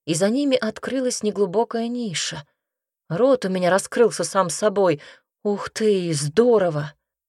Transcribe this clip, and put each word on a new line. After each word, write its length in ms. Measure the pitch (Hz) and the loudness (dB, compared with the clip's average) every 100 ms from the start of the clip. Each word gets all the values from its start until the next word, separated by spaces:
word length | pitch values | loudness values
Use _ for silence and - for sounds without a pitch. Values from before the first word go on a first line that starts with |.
| - | -6
и 80 | |
за 160 | 165 196 | 0 0
ними 260 | 262 285 254 | 0 0 0
открылась 680 | 220 - - 262 254 - | -2 -6 -6 -4 -4 -4
неглубокая 640 | 208 196 190 202 240 226 233 | -4 -2 -2 0 -2 -4 -6
ниша. 580 | 247 220 151 - 156 - _ _ _ _ _ - | -6 -6 -6 -8 -10 -16 _ _ _ _ _ -8
Рот 340 | 170 269 262 | 0 2 2
у 60 | 190 | 0
меня 200 | 185 175 | 0 2
раскрылся 540 | 190 - - 220 - | 2 0 2 2 2
сам 240 | 165 196 180 | -2 0 -2
собой. 540 | - 208 196 185 147 - - _ _ | 0 0 2 2 2 -6 -20 _ _
«Ух 260 | 208 196 - | -4 -4 -6
ты, 440 | - 214 190 170 | -2 0 0 0
здорово!» 800 | 147 147 214 240 220 180 151 151 - _ _ | -2 0 2 4 4 2 -2 -8 -14 _ _